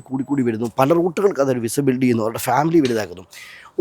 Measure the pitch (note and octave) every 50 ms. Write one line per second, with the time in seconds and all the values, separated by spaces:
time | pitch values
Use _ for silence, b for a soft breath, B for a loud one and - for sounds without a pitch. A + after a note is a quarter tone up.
0 | - - C3 C3+ B2 - C#3+ C#3 B2 A#2+ A2 G#2+ A#2+ A2+ - - C3+ C#3 E3+ E3+
1 | E3+ F#3 D#3 - G3 G3+ E3 B2+ C#3 C3+ B2+ A#2+ A2+ A2+ - C#3+ C#3+ C3+ B2 B2+
2 | C3 B2 A#2+ A#2 G#2+ A2+ A#2 - - B2+ A#2+ C#3 D3+ E3 E3+ E3 C#3 A#2+ A#2 G#2+
3 | G2+ F2 F2 F2+ F#2 _ B B B B B B B B B -